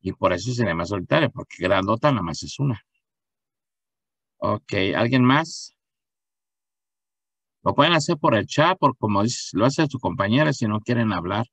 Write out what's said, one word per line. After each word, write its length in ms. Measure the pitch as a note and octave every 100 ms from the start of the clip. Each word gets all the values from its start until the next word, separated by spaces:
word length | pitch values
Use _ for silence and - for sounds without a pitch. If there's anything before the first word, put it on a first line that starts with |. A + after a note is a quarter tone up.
Y 100 | F#2
por 200 | - F#2+
eso 200 | F2 A2
se 120 | B2
llama 220 | A2 E2 F2
solitaria, 420 | G2+ E2 D#3 C3+
porque 280 | - - -
grandota 520 | F2+ F#2+ F#2+ A2+ D3
nada 120 | B2
más 200 | E2 D#2
es 160 | C#2+ -
una. 220 | C#3 A2 _ _ _ _ _ _ _ _ _ _ _ _ _ _ _ _
Ok, 300 | G#2 G#2 - G2+ G2 -
¿alguien 260 | A#2 C3
más? 520 | B2 C#3+ E3 - - _ _ _ _ _ _ _ _ _ _ _ _ _ _ _ _ _ _ _
Lo 120 | -
pueden 180 | A#2 D3+
hacer 240 | E3 D3 E3
por 180 | D#3+
el 120 | A2 C3+
chat, 320 | - D#3+ F#3
por 180 | C#3 B2
como 260 | A2 G2+
dices, 280 | A2 - -
lo 140 | F#2 A#2+
hace 200 | C#3+ D3
su 120 | A#2
compañera 540 | F#2+ E2+ G2 B2+ D3+
si 120 | C#3 A2
no 140 | G#2+
quieren 320 | G#2 A#2+ A2
hablar. 340 | F2+ E2+ G#2 A#2